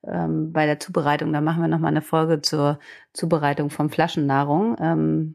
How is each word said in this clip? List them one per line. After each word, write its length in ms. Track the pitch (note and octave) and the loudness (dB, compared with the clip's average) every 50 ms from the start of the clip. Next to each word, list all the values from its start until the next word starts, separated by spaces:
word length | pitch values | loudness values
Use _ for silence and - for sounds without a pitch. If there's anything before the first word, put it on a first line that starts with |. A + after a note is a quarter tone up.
| - | -8
Ähm, 460 | - F3+ F3 E3 D#3+ D#3+ D#3 D#3 D#3+ | -6 -4 -4 -2 -2 -2 -2 -4 -2
bei 120 | E3 D#3+ D3+ | 0 2 2
der 160 | D3+ D3+ D3 | 2 0 -2
Zubereitung, 500 | - - F3 F3 C#3+ C#3+ D3 D3 D#3+ D3+ | -4 -4 -2 0 2 2 0 0 0 -2
da 100 | D#3 D3 | 0 0
machen 180 | D3+ D#3 E3 E3+ | 0 0 0 0
wir 80 | E3 D#3 | 0 0
nochmal 220 | E3 D#3+ D#3 D#3 | 0 0 0 0
eine 100 | D3+ D#3 | 0 0
Folge 400 | D3+ - - D#3+ D#3+ D#3+ E3 D3 | -2 0 0 2 2 2 0 0
zur 380 | D3 - - D#3 C#3+ C#3+ D3 C#3+ - - - - - _ | 0 -2 0 2 2 2 0 -2 -8 -20 -20 -20 -20 _
Zubereitung 560 | _ - - E3 E3+ D#3 D3 C#3+ C#3+ C#3 D3 C#3+ | _ -6 0 0 0 2 2 0 0 0 -2 -4
von 220 | - - D3 D3+ | -2 -2 -2 -2
Flaschennahrung. 840 | - - D#3+ E3+ - E3 D3 C#3 C3+ C#3 C#3+ C#3+ D3 E3+ G#3 A3+ A#3 - | 2 0 0 0 0 -2 0 2 2 2 2 2 2 2 2 0 -2 -2
Ähm, 540 | F3 D#3+ E3 D#3 D#3 D#3 D#3 D#3 D#3+ D#3 | 0 0 0 2 0 0 0 0 -2 -4